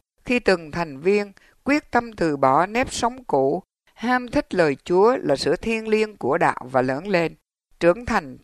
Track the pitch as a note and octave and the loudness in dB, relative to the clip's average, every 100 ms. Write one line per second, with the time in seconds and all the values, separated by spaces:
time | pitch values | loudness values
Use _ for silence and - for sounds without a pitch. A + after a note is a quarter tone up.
0 | _ _ - B3 - F3+ D#3 D#3+ E3 C3+ | _ _ -4 0 2 0 -2 -8 -8 -4
1 | E3+ G#3 G3+ - _ _ - D4 - A#3+ | 0 0 -2 -12 _ _ -2 -2 0 -2
2 | A#3 G#3+ E3 C#3+ C3+ C#3 F#3 A3+ B3+ - | -2 -2 -2 2 4 4 2 -2 -4 -2
3 | A#3 B3+ - C#3+ C3+ F3 - _ _ - | -4 -4 -2 0 2 -2 -6 _ _ -8
4 | A3+ B3+ B3 C4 - F#3 D#3+ C#3 - F3+ | -2 -2 -2 -4 -2 0 2 0 0 4
5 | G#3+ C4+ D3+ C#3 - E3+ A3+ A3+ A3 G#3+ | 4 2 0 0 0 -2 -2 -4 0 0
6 | G#3+ G#3 B2 E3 D#3 - B2+ C3 B2+ C3+ | 0 -4 -2 0 0 0 -2 -2 0 -4
7 | G3 F3+ D#3+ D#3+ _ _ _ - E3+ G#3 | -2 -2 -2 -6 _ _ _ 0 2 2
8 | A#3+ A3 C#3+ B2+ | 0 -4 -4 -12